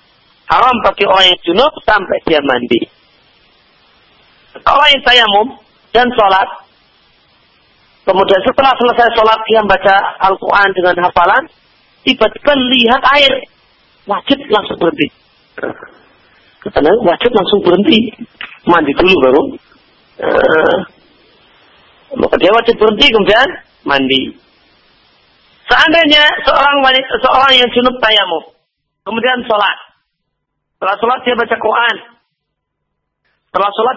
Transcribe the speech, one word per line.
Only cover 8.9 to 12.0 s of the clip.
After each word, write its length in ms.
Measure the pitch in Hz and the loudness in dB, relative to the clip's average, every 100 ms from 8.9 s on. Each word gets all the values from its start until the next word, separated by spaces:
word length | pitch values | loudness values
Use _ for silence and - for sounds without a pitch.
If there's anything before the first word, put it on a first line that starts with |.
| 233 233 | 2 2
sholat 280 | 226 220 220 | 2 2 0
dia 160 | 220 220 | 0 0
membaca 340 | 202 190 190 196 214 - | 2 0 2 0 0 -2
Al-Quran 440 | 190 190 - 202 196 | -2 -2 -2 0 0
dengan 320 | 190 175 175 | 0 -2 0
hafalan, 400 | 180 - 175 240 330 _ _ _ _ _ | 0 2 2 0 -2 _ _ _ _ _